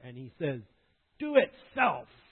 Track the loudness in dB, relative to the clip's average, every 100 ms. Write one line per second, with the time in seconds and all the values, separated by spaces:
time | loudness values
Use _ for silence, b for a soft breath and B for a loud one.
0 | -16 -16 -16 -6 -6 -6 -10 _ _ _
1 | _ _ 2 4 4 -4 -14 0 0 0
2 | -12 -20 _